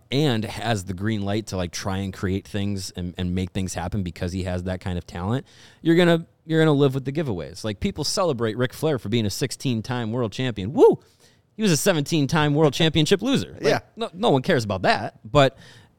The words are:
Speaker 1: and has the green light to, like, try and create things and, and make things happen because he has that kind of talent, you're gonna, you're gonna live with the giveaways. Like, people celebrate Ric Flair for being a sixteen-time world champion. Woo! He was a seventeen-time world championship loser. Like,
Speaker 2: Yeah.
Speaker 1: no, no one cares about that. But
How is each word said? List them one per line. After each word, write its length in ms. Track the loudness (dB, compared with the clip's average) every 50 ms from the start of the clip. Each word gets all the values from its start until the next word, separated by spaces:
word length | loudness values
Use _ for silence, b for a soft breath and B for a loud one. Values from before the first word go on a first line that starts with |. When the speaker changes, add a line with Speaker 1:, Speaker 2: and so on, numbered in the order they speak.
| -6 _
Speaker 1:
and 340 | -2 0 2 2 2 0 -2
has 420 | -4 -6 -6 -2 -2 -2 -2 -2
the 80 | -6 -6
green 260 | -4 -2 -2 -2 -2
light 240 | -2 -2 -2 -4 -4 -4
to, 80 | -4 -4
like, 140 | -4 -4
try 260 | -6 -6 -6 -4 -4 -4
and 140 | -4 -6
create 360 | -6 -4 -4 -2 -2 -4 -4 -6
things 420 | -6 -4 -4 -2 -4 -4 -6 -8 -8
and, 180 | -8 -8 -6 -6 -4
and 160 | -4 -2 -2
make 160 | -2 -2 -4
things 240 | -4 -4 -6 -4 -6
happen 260 | -6 -6 -4 -4 -4
because 300 | -4 -6 -6 -6 -6 -4
he 120 | -4 -4 -4
has 180 | -4 -4 -4 -4
that 180 | -4 -6 -6
kind 160 | -6 -6 -6 -6
of 80 | -6
talent, 400 | -8 -8 -6 -4 -2 -2 -2 B B B B B B B B 0
you're 120 | 2 4
gonna, 300 | 6 6 6 4 2 0 -6 _ _ _ -2
you're 120 | 2 4
gonna 120 | 4 4
live 240 | 6 6 4 4 2
with 100 | 0 -4
the 60 | -4
giveaways. 520 | -4 -4 -4 -4 -4 -6 -6 -8 -10 -8 -6
Like, 160 | -6 -4 -4
people 240 | -4 -4 -4 -4 -4
celebrate 540 | -2 -2 0 0 0 0 0 0 -2 0 0
Ric 160 | -2 -2 -2
Flair 240 | -2 -2 0 0 0
for 120 | -2 0
being 180 | 0 0 0 0
a 20 |
sixteen-time 840 | -2 -2 -4 -4 -4 -4 -4 -2 -2 -2 -2 -4 -6 -4 -4 -4
world 200 | -2 -2 -4 -4
champion. 420 | -4 -4 -4 -4 -4 -4 -6 -4 4
Woo! 240 | 6 6 6 6 b b b b b b b b b b _ _
He 60 | -2
was 100 | 2 2
a 60 | 2 4
seventeen-time 800 | 4 2 2 2 0 0 0 0 0 2 2 2 2 2 4
world 180 | 4 4 2 4
championship 480 | 2 2 2 4 2 4 4 2 2
loser. 300 | 2 2 0 0 0 -4 -8
Like, 100 | -2 0
Speaker 2:
Yeah. 160 | 2 2 0 -2 _ _
Speaker 1:
no, 140 | -10 -8 -8 -6
no 140 | -2 0 2
one 100 | 2 2
cares 220 | 2 2 2 2 2
about 180 | 0 -2 0
that. 380 | 2 2 2 2 0 -4 -10 _ -10 0
But 260 | 4 6 6 6 B B B B B B B B _